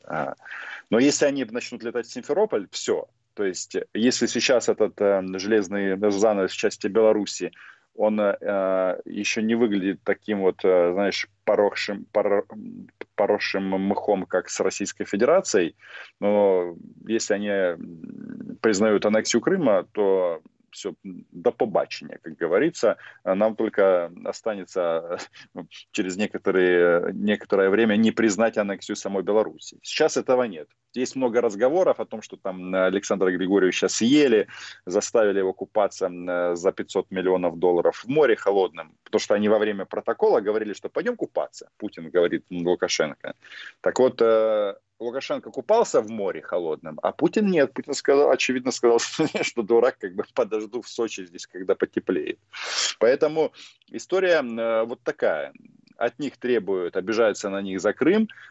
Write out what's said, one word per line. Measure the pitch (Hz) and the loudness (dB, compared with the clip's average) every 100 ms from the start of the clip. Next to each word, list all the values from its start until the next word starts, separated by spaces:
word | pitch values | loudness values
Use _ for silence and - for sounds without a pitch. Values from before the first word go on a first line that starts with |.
| - | -10
А, | 78 69 - - - - - - | -6 -6 -8 -14 -16 -14 -16 -2
но | 110 | 2
если | 143 143 147 | 4 4 2
они | 139 117 | 0 -4
начнут | 117 - 120 | -8 -10 -10
летать | 117 120 110 | -8 -6 -8
в | |
Симферополь, | 127 117 151 214 110 92 | -8 -4 0 0 0 -4
все. | - - 90 - _ _ - | -6 -2 -2 -4 _ _ -6
То | 98 | -4
есть, | 90 - 92 - 107 | -4 -8 -8 -6 0
если | 120 - 117 | 0 2 0
сейчас | - - 120 - | 0 2 2 2
этот, | 107 104 - | 0 0 0
э, | 101 98 92 92 | 2 2 0 -6
железный | 98 110 90 101 98 95 104 | 0 2 2 -2 -2 0 0
занавес | 98 110 104 92 | 2 2 2 0
в | - | 0
части | 107 - 104 | -4 -2 -2
Беларуси, | 104 110 107 98 - 87 - - - _ - | 2 4 4 0 -6 -8 -10 -20 -20 _ -2
он, | 107 107 | 0 2
э, | 101 - - 101 95 95 92 90 - | 0 0 -2 -2 0 0 0 -2 -8
еще | 92 104 117 | -8 -4 -2
не | 110 117 | 0 2
выглядит | 120 101 95 92 | 2 2 -2 -2
таким | - 98 - 104 | -2 -4 -2 0
вот, | 95 87 98 | 0 2 4
э, | 90 87 | 4 4
знаешь, | 90 101 - - _ - | 2 -2 -2 -8 _ 0
поросшим, | 101 101 - - 101 - | 2 2 0 -6 -8 -6
пор-, | 104 101 101 - 107 98 95 95 - - - | -2 2 0 -2 -8 -16 -16 -18 -20 -8 -2
поросшим | 202 101 - 196 196 190 196 | 2 2 0 -4 -2 -2 -2
мхом, | 101 - 98 90 | -2 0 -2 0
как | 92 - | -2 -2
с | - | -2
Российской | 95 - 98 - 101 | -2 -2 -6 -8 -6
Федерацией, | 101 123 180 185 104 82 - - - - - | 0 4 4 2 2 0 -4 -18 -20 -20 -6
но | 101 104 101 92 87 85 - - - | 0 2 4 2 0 -6 -18 -16 -4
если | 110 - 101 | -4 0 -2
они, | 104 | -2
м, | 98 92 85 85 82 - - - - - - | 0 -2 -2 -10 -14 -16 -16 -14 -14 -14 -2
признают | 113 95 110 101 104 | 0 2 4 4 4
аннексию | 107 107 117 | 2 2 0
Крыма, | 165 190 135 95 82 | 2 2 4 2 0
то | - 101 95 90 80 - _ _ | -2 2 2 0 -2 -10 _ _
все, | - 98 85 98 87 - | -14 -12 -12 -14 -16 -18
до | 87 117 | -4 -2
побачення, | - 120 85 - - 76 - | 0 0 0 -2 -6 -14 -16
как | 82 76 | -16 -6
говорится. | 82 95 156 - 110 - - - 92 | 0 2 2 2 0 0 -6 -8 -2
Нам | 95 110 107 | 2 2 0
только | 110 - 98 90 85 87 95 | -2 2 4 4 0 -8 -10
останется, | - 113 101 90 95 85 82 85 90 - - - - | -8 -6 -6 -6 -4 -2 -2 -4 -8 -10 -20 -18 -16
<laughs> | 82 - - | -16 -18 -10
через | - 92 90 | -4 -4 -2
некоторые, | 104 90 - 92 90 87 87 85 87 | -4 -4 0 2 4 4 4 4 0
некоторое | 95 104 104 - 98 95 | -2 -2 -2 0 2 4
время | 104 113 104 | 4 4 4
не | 110 | 2
признать | 107 113 95 113 110 | 2 2 2 0 0
аннексию | 101 95 - 104 | -2 -4 -8 -8
самой | 101 98 | -6 -4
Беларуси. | 92 107 90 78 - - | 0 2 0 -4 -20 -20
Сейчас | - - 156 135 | -8 0 0 0
этого | 117 127 120 | 0 2 0
нет. | 82 73 _ _ 120 | -4 -16 _ _ -6
Есть | 127 135 | -6 -2
много | 127 117 | -2 0
разговоров | 117 101 127 175 170 123 | 0 2 0 2 2 0
о | 113 | -4
том, | 110 | -12
что | - 95 | -14 -12
там | 98 92 92 95 | -10 -8 -4 0
Александра | 92 98 - 98 92 | 0 0 -2 0 0
Григорьевича | 90 92 98 92 - 95 | 0 2 4 4 2 -2
съели, | - 113 147 143 110 - - - - - | 0 2 4 6 4 2 -6 -18 -16 -4
заставили | 98 - 117 107 98 | -2 0 2 2 2
его | 95 | 0
купаться, | - 98 - 98 - 92 | -2 -4 0 0 0 -6
м, | 90 90 87 87 87 | -6 -6 -2 -2 0
за | 92 | 0
пятьсот | - - 95 - | -2 -2 -4 -4
миллионов | 92 90 92 87 82 | -2 0 2 0 0
долларов | 90 87 82 - 110 | 2 4 2 0 -2
в | |
море | 151 139 107 | 2 4 4
холодном, | 98 101 90 82 78 _ | 2 2 2 -2 -16 _
потому | - 104 | -4 -4
что | - 104 | 0 2
они | 104 | 4
во | 107 | 4
время | 107 98 95 | 2 -2 -8
протокола | - - - 220 143 | -6 -4 0 2 2
говорили, | 101 107 107 | 2 -2 -4
что | 95 - | -8 -8
«пойдем | 143 196 233 | -6 -6 -4
купаться», | 151 - 71 - - _ | -6 -6 -6 -8 -20 _
Путин | 107 - 80 | -12 -10 -4
говорит, | 87 87 82 - | 2 2 0 -6
м, | 90 85 | -4 -2
Лукашенко. | 85 90 - 78 67 - - - - - - | 0 0 0 -2 -4 -12 -14 -16 -20 -20 -8
Так | 92 - | -4 2
вот, | 127 127 | 2 4
э, | 113 110 110 107 101 - _ - | 4 4 2 0 -2 -6 _ -12
Лукашенко | 120 127 - 143 117 | -10 -8 -6 -8 -8
купался | 139 - 226 214 139 | -8 0 2 4 2
в | 107 | 0
море | 113 98 78 | -2 -4 -6
холодном, | - 90 82 76 82 78 | -4 -4 -2 -6 -8 -6
а | - | -4
Путин | - 170 220 208 | 0 -2 2 2
нет. | 175 135 | 2 0
Путин | - 147 | -2 -8
сказал, | 139 - 139 143 | -4 2 4 4
очевидно | 131 - 127 127 | 4 0 -2 -4
сказал, | - 120 117 | 0 4 4
<laughs> | |
что, | - - 156 202 | 2 -2 -2 -2
что | 151 - | -4 -4
дурак, | 101 117 123 - | 2 4 4 2
как | 98 95 | -6 -6
бы | 95 | -6
подожду | - 110 107 107 117 | -2 -2 -4 -6 -10
в | - | -10
Сочи | - 113 - 90 | -4 -4 -6 -14
здесь, | 85 - | -16 -16
когда | 90 92 95 | -6 -2 0
потеплеет. | 98 - - 90 - - _ - - - - - | -2 -2 -2 -2 -4 -8 _ -14 -8 -4 -6 0
Поэтому | 113 131 151 160 143 - - _ _ | 2 4 2 0 -2 -4 -20 _ _
история, | 113 - 185 185 160 | -14 -4 0 2 2
э, | 123 113 113 113 117 | 0 -4 0 0 0
вот | 123 | -4
такая. | - - 113 80 69 - - _ _ - | -6 -2 0 0 -4 -12 -20 _ _ -4
От | 120 - | -4 -4
них | 143 - | -8 -6
требуют, | 127 120 95 95 87 95 | -2 0 0 -2 -2 -4
обижаются | 92 110 113 95 101 | -2 2 2 2 -4
на | 98 | -6
них | 98 92 | -6 -2
за | 98 | -2
Крым, | - 139 208 220 - - | 0 2 2 0 -6 -20